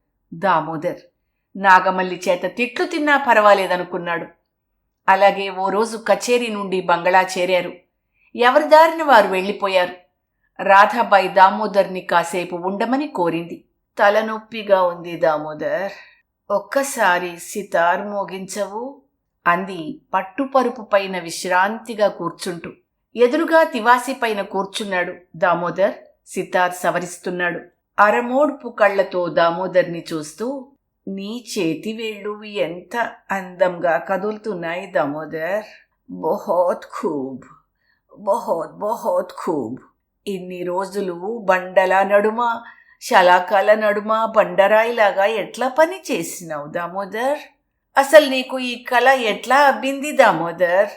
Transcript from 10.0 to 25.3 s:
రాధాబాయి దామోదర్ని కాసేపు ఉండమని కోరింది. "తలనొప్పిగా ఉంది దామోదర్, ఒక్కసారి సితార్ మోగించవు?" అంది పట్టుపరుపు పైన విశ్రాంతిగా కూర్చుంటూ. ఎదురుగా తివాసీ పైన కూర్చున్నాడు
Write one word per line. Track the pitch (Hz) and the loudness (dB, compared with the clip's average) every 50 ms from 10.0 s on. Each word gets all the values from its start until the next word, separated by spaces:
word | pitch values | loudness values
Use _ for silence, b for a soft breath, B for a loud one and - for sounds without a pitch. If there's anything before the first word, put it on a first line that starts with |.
| _ _ _ _ _ _ _ _ _ _ _ - 185 | _ _ _ _ _ _ _ _ _ _ _ -4 2
రాధాబాయి | 190 196 196 208 208 233 240 226 196 240 226 185 180 | 6 8 8 8 6 4 0 2 4 4 4 4 4
దామోదర్ని | 175 190 190 190 208 214 214 196 190 196 180 180 185 185 | 6 6 6 6 6 2 -4 0 2 2 0 0 0 -8
కాసేపు | - - 185 170 170 - - 180 175 175 180 | -4 0 0 0 0 0 -4 -6 -6 -6 -8
ఉండమని | 170 175 190 196 196 - 220 262 277 302 294 | -6 -6 -4 -4 -4 -2 -2 -2 -2 -4 -4
కోరింది. | - 196 175 170 160 165 170 165 - - _ _ _ _ _ _ _ - | -4 -2 -2 -2 -2 -4 -6 -8 -12 -16 _ _ _ _ _ _ _ 2
"తలనొప్పిగా | 214 202 208 214 220 220 220 220 - - 226 220 202 202 196 190 180 | 4 4 4 4 0 -2 -6 -8 -10 -12 -12 -6 0 2 4 4 4
ఉంది | 175 170 170 165 175 170 160 | 2 0 -4 -10 -10 -6 0
దామోదర్, | 170 160 151 151 151 151 156 151 156 143 151 170 190 196 - B B B B B B _ _ _ _ - | 0 0 0 0 -4 -8 -10 -8 -6 -4 -4 -4 -4 -6 -10 B B B B B B _ _ _ _ -4
ఒక్కసారి | 202 196 - - - 277 269 269 - 240 208 185 180 175 180 175 170 170 | -4 -4 -4 -2 -4 -4 -4 -4 -2 0 2 2 2 2 -2 -6 -10 -12
సితార్ | - - - 208 196 - - 170 170 175 185 202 | -14 -12 -10 -10 -8 -4 0 0 2 2 2 0
మోగించవు?" | 202 208 208 202 190 170 185 190 190 185 - 208 196 190 202 220 247 269 277 _ _ _ _ _ _ _ _ _ - 170 | -4 -8 -8 -8 -8 -8 -10 -12 -12 -10 -8 -8 -8 -8 -8 -10 -12 -12 -14 _ _ _ _ _ _ _ _ _ -2 -2
అంది | 175 180 190 190 185 170 156 151 - - _ _ - | 0 -2 -2 -6 -10 -10 -10 -12 -12 -14 _ _ -4
పట్టుపరుపు | 190 190 - - - 269 269 - 262 254 247 247 233 | -4 -4 -4 -6 -8 -6 0 0 0 0 0 -4 -8
పైన | 208 - 208 196 196 190 190 180 | -8 -2 0 0 0 -2 -6 -8
విశ్రాంతిగా | 170 165 - - - 180 - 180 190 208 226 226 - - 220 208 208 190 | -8 -10 -10 -8 -4 0 0 2 2 0 -2 -6 -10 -10 -4 0 0 0
కూర్చుంటూ. | 196 - 170 165 - - - 196 170 170 - - - _ _ _ _ _ _ _ - | 0 -2 -8 -10 -10 -8 -10 -10 -10 -10 -12 -16 -18 _ _ _ _ _ _ _ 0
ఎదురుగా | 226 240 240 277 330 330 311 330 320 320 | 2 2 2 2 0 0 2 4 4 2
తివాసీ | 311 294 233 208 240 240 254 240 269 254 | 2 0 -2 2 4 4 4 2 -4 -6
పైన | 262 247 226 214 202 | -4 -4 -4 -2 -4
కూర్చున్నాడు | 196 - - 190 190 190 - - 214 196 190 180 175 180 180 - _ _ | -6 -6 -4 -6 -6 -6 -6 -8 -8 -4 -4 -4 -4 -4 -8 -14 _ _